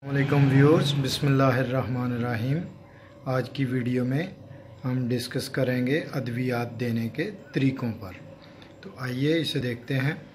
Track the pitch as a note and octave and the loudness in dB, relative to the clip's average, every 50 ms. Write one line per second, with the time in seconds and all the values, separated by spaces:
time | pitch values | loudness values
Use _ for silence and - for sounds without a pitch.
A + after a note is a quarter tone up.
0 | - C#3 C#3 C#3 C#3 C#3 D3 C#3+ C#3 C#3 C3 C#3 C#3 D3 D#3+ F3 - - - C#3+ | -6 -2 0 0 2 4 4 4 6 6 8 8 8 8 8 6 4 2 0 0
1 | C3+ C3 - - - C#3+ C#3 C3+ C3+ C3+ B2 B2 C3 A#2+ B2 C3 A#2 G2 B2+ B2+ | 0 -2 -2 0 2 2 4 4 4 4 4 2 2 0 0 -2 0 0 -2 -2
2 | B2 B2 B2 A#2+ A#2 A#2+ A#2+ A2+ A2 C3 C#3 E3 F#3 G3 - - - - - - | -2 -2 -2 -2 -2 -2 -2 -2 -2 -2 -2 -2 -4 -6 -12 -18 -20 -20 -20 -20
3 | - - - - - - B2+ C3 B2+ B2+ - - C#3 B2 B2 C3 A#2+ A#2+ B2+ B2 | -20 -20 -20 -12 -6 -2 -2 -2 -2 -4 -4 -4 -2 0 0 -2 0 0 0 0
4 | B2 B2 C3 B2 G#2+ - - - - - - - - - - - - C3 B2+ B2+ | 0 0 0 -2 -2 -4 -8 -16 -18 -18 -18 -18 -18 -20 -20 -8 -6 -4 -2 -2
5 | B2+ A#2 B2 B2 A#2 - - C3+ A#2+ - - C#3+ C3+ B2 B2+ B2+ B2+ B2 C#3 D#3+ | 0 0 -2 -2 -2 -4 -6 -6 -6 -4 -2 -2 0 0 2 0 2 2 0 0
6 | F#3 - - D3 A#2+ A2+ A#2 B2 B2+ B2+ B2 A#2 A#2+ A2+ A2+ A2 B2 A#2+ A#2 A#2 | -2 -2 -6 -6 -4 -4 -4 -2 -2 -2 0 -2 -2 -4 -4 -4 -4 -2 0 0
7 | A2+ A2+ - - D#3+ G#3+ - - - - - D3+ C3+ C3+ C3 - - A#2+ G#2+ F#2+ | -2 -4 -4 -4 -4 -4 -6 -12 -16 -6 -2 2 2 2 0 0 -4 -6 -6 -6
8 | G2 F#2 F2+ - - - - - - - - - - - - - - - - - | -10 -14 -14 -16 -18 -18 -20 -20 -20 -20 -20 -20 -20 -20 -20 -18 -18 -18 -12 -10
9 | C3 B2+ B2 B2+ C3+ D3 D#3+ E3 D3+ - - C#3+ A#2+ B2 A#2+ A#2+ - - C#3 C3 | -8 -6 -4 0 2 2 2 2 0 0 -2 -2 -2 -2 -4 -6 -6 -2 -2 0
10 | B2+ C#3+ D#3+ - - - - | 0 0 -2 -4 -8 -18 -20